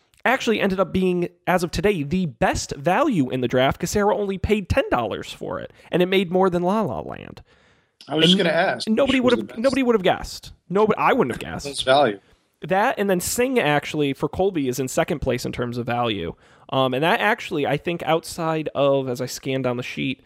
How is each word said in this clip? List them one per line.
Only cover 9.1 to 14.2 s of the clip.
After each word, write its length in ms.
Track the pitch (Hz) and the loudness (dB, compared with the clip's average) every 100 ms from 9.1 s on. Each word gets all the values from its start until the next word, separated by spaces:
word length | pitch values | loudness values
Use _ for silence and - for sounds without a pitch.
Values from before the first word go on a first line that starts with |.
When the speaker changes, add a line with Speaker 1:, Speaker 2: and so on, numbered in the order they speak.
| 262 | 2
Speaker 2:
which 40 | |
was 60 | 247 | 2
Speaker 1:
would 60 | 240 | 0
have, 80 | - | -2
Speaker 2:
the 40 | |
best. 40 | 233 | -2
Speaker 1:
nobody 180 | 262 262 | 0 0
would 120 | 247 226 | 2 2
have 60 | |
guessed. 480 | 175 113 - - - - - | 2 0 -4 -12 -16 -18 -4
Nobody, 300 | 190 220 - | 0 2 2
I 140 | 156 | 2
wouldn't 180 | 247 139 | 2 0
have 60 | 98 | -2
guessed. 260 | 71 - 143 | -8 -8 -8
Speaker 2:
Best 180 | 139 | -4
value. 360 | 127 139 127 98 _ _ _ _ | 2 4 4 0 _ _ _ _
Speaker 1:
That, 340 | 151 190 240 - | -2 0 0 0
and 100 | 202 | 0
then 100 | 175 | 0
Sing 380 | - - 254 247 | 0 -2 0 2
actually 540 | 147 147 - 151 143 | 2 2 0 -2 -2
for 160 | 131 | -2